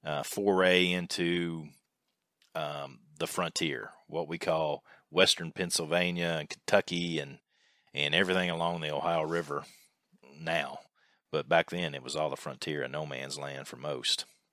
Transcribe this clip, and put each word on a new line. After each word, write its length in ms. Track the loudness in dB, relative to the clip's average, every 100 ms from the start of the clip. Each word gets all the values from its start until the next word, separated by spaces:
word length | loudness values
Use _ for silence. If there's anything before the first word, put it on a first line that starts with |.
uh, 180 | -4 -4
foray 680 | -4 0 4 6 8 8 6
into, 760 | 2 -2 0 2 2 0 -4 -10 -18 _ _ _ _ _ _ _
um, 440 | -8 -6 -6 -10 -14 _ -6
the 80 | -4
frontier, 640 | -2 -2 0 -2 -4 -10 -16 _
what 200 | -6 -4
we 80 | -4
call 480 | 0 2 2 -2 _ -20 _
Western 440 | 4 4 4 -2
Pennsylvania 840 | -4 -4 -2 0 2 2 0 0 -2
and 120 | -4
Kentucky 680 | -10 2 2 2 -4 -2 -2
and, 200 | -4 -12 _ _ _ _ _
and 200 | -4 2
everything 360 | 2 4 2 2
along 320 | 0 0 0
the 120 | -2
Ohio 280 | -2 0 0
River 420 | 2 -2 -2 -6 -8 -20 _ _ _ _ -20 -10
now. 420 | -2 -2 -2 -8 -16 _ _ _ _
But 180 | -4 4
back 220 | 4 4
then, 240 | -2 -4
it 80 | -6
was 120 | -8
all 140 | -2 -2
the 80 | -2
frontier 460 | -8 -8 -4 -4
and 100 | -4
no 140 | -6 -6
man's 320 | -8 -8 -8
land 280 | -8 -10 -12
for 100 | -10
most. 500 | -6 -4 -2 -2 -4 _ _